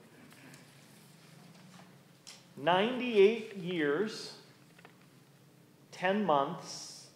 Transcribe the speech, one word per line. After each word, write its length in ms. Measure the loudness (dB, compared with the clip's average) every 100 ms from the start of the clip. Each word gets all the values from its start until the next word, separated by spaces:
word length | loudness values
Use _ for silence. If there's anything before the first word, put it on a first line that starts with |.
| -20 -20 -20 -20 -20 -20 -20 -20 -20 -20 -20 -20 -20 -20 -20 -20 -20 -20 -20 -20 -20 -20 -20 -20 -20 -4
Ninety-eight 1000 | 0 2 2 -2 0 6 6 6 -4 -10
years, 800 | -6 -2 0 0 -2 -6 -12 -16 -20 -20 -20 -20 -20 -20 -20 -20 -20 -20 -20 -20 -20 -20 -20
ten 320 | -4 0 0
months, 840 | 2 2 2 -4 -12 -14 -14 -18 -20